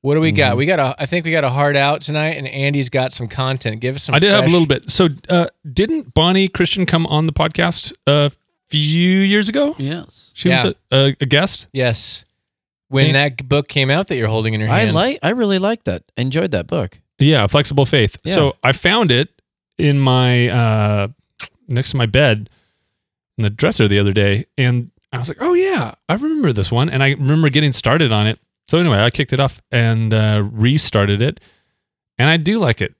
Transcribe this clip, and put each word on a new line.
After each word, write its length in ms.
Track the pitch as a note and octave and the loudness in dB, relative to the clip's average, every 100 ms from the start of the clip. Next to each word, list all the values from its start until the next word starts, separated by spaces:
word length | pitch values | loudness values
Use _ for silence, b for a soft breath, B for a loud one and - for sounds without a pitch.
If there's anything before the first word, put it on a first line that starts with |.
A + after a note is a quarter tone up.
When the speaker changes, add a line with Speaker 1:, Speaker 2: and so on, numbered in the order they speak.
Speaker 1:
What 120 | C3+ | 0
do 60 | D3+ | 0
we 120 | D#3+ | 2
got? 180 | D3+ C3+ | 2 2
Speaker 2:
Mm-hmm. 80 | A#2+ | 2
Speaker 1:
We 80 | C#3+ | 0
got 140 | F3 | 0
a, 140 | C3+ C#3+ | 0 -2
I 80 | C#3 | -4
think 180 | F3 | -4
we 60 | E3 | -2
got 140 | D#3+ | -2
a 40 | C#3 | 0
heart 260 | C3 C#3+ C#3+ | 0 0 2
out 240 | C#3 D3 | 0 -2
tonight, 280 | D3 D3+ D#3 D3+ | -4 -4 -4 -4
and 100 | C3+ | -8
Andy's 400 | C3+ C#3 C#3+ B2+ | -4 -2 -2 -2
got 240 | C3+ C3 | -2 -2
some 160 | - A#2 | -6 -8
content. 520 | - C3 C3 A#2 A2 | -6 -4 -4 -6 -4
Give 140 | B2 | -6
us 80 | C3+ | -4
some 120 | - | -2
Speaker 3:
I 40 | C#3+ | 2
did 120 | G3 | 4
have 100 | G3+ | 4
a 20 | |
Speaker 1:
fresh 100 | D#3+ | 4
Speaker 3:
little 140 | F3 D#3+ | 2 2
bit. 240 | C3 - | -2 -2
So, 180 | - F3 C#3 - | 2 2 0 -2
uh, 160 | F3+ E3+ _ D3+ | 0 0 _ -8
didn't 420 | B2 A3 D#4+ F#3 | -2 -2 -2 -4
Bonnie 360 | D#3+ E3+ F#3+ F#3+ | 0 2 2 0
Christian 380 | - F#3 G3 F3+ | -2 -4 -2 -2
come 200 | E3+ E3 | -2 0
on 200 | D3+ D#3+ | -2 -2
the 60 | |
podcast 600 | D3+ D#3 D#3 F3 E3 - - - | -2 -4 -2 -2 -2 -6 -6 0
a 260 | D3 C#3+ - _ _ _ | 0 0 -4 _ _ _
few 520 | D3+ D3+ E3 F3+ F#3+ | -4 -2 0 2 2
years 280 | G3 G#3 G#3 | 2 2 0
ago? 280 | B3 C#4+ D#4 | -2 -4 -4
Speaker 4:
Yes. 540 | C#3 E3+ - - - | -8 -8 -14 -20 -20
Speaker 3:
She 140 | - F3+ | -4 0
was 160 | C3 | 2
Speaker 1:
Yeah. 80 | B2 - _ | 0 -4 _
Speaker 3:
a, 60 | C3 C#3 | 2 2
a, 60 | C3+ | 0
a 60 | C3+ | 0
guest? 420 | C#3+ F#3 - - | 0 0 -4 -10
Speaker 1:
Yes. 520 | C3+ B2 A2+ - - _ _ _ _ _ _ _ | -4 -2 -2 -6 -8 _ _ _ _ _ _ _
When 180 | C3+ C#3 | 0 2
Speaker 3:
Yeah. 40 | |
Speaker 1:
that 260 | C3+ C#3+ B2 | 2 0 -4
g-, 60 | |
book 240 | C3 C#3 C#3+ | -2 -2 0
came 220 | D3 C3 | -2 0
out 180 | D3 G3 | 0 -2
that 80 | C3+ | -2
you're 120 | A2 | -2
holding 260 | A2 A2 | 0 -2
in 60 | A2 | -2
your 80 | G#2+ | 0
Speaker 2:
I 100 | E3+ | 0
Speaker 1:
hand. 140 | A3 | 2
Speaker 2:
like, 260 | D#3+ A3+ C#4+ | 0 0 -2
I 80 | D3+ | -4
really 280 | B3 G#3+ F#3+ | -2 0 0
liked 240 | G3 A3+ - | -2 -4 -6
that. 160 | F2+ _ - | -8 _ -6
Enjoyed 340 | B2+ C#3+ F#3 | -4 -2 -2
that 160 | G#2+ E2 | -4 -4
book. 340 | E3+ F#2+ - _ _ | -4 -6 -10 _ _
Speaker 3:
Yeah, 280 | C#3 D3+ G2+ | 2 4 4
Flexible 400 | D3 D3 C#3 C3+ | 2 2 0 2
Faith. 320 | D3 G#2+ - | 2 0 -2
Speaker 2:
Yeah. 80 | - | 0
Speaker 3:
So 220 | F#3+ C#3+ - | 2 2 0
I 80 | C3 | -2
found 380 | C3+ - A3 G3+ | 0 0 0 2
it 280 | A#2+ D#3 _ _ _ _ - | 0 -2 _ _ _ _ -2
in 220 | D3+ C#3+ | 0 2
my, 480 | C3+ B2+ B2+ B2 A#2+ | 2 2 2 2 2
uh, 600 | A#2 A2+ A2 G#2 G#2 G2+ - _ _ - _ - | 2 2 2 0 0 -4 -8 _ _ -14 _ -6
next 240 | B2 - | -4 -2
to 40 | C3+ | -2
my 100 | A2+ | 0
bed 440 | B2+ C#3+ G#2+ G#2+ _ _ _ _ _ _ _ _ - | 2 2 0 -4 _ _ _ _ _ _ _ _ -4
in 40 | |
the 60 | G#2+ | -4
dresser 360 | G#2+ D3 - G#2+ | 0 -2 2 2
the 140 | G2+ | 4
other 120 | G2+ | 2
day, 340 | G2 G2+ G2+ - - | 2 2 0 -4 -2
and 320 | B2 B2 A#2+ _ _ | 0 0 -4 _ _
I 60 | B2+ | -8
was 100 | B2 | -8
like, 100 | - | -4
"Oh 140 | D#4 | -2
yeah, 400 | F4+ F#4+ F#4 - - - | 0 0 -2 -4 -10 -6
I 60 | |
remember 380 | G#3+ D4+ D#4 G3+ | -4 -2 0 0
this 180 | G#2+ F2+ | 0 -2
one." 180 | A#2 D3 | 0 0
And 120 | C3 | 0
I 80 | C#3 | 0
remember 360 | C#3+ C3+ D#3 D#3 | 0 0 2 2
getting 240 | C3+ D3+ | 2 0
started 380 | B2+ - D3 C#3+ | 0 0 2 2
on 140 | G#2+ G#2+ | 2 0
it. 120 | A2 _ _ - | -2 _ _ -2
So 100 | D#3+ | 0
anyway, 200 | F3 G2+ | 2 2
I 100 | A#2 | 2
kicked 220 | - C#3+ | 0 -4
it 80 | C3+ | 0
off 200 | C#3 - _ | -2 -4 _
and, 420 | B2 A#2 A2+ A2+ | 0 2 0 0
uh, 300 | A2 G#2+ G#2+ G#2 | 2 2 0 -2
restarted 680 | A2 A2+ D3 - A2 G2+ G2+ | 0 2 2 2 0 2 0
it, 180 | B2+ - b b b b b _ _ - | -2 -4 b b b b b _ _ -2
and 100 | C#3 | 0
I 80 | E3 | 2
do 220 | D#3 A3 | 0 0
like 220 | D#3 A2 | 0 -2
it. 120 | F#2 _ | -4 _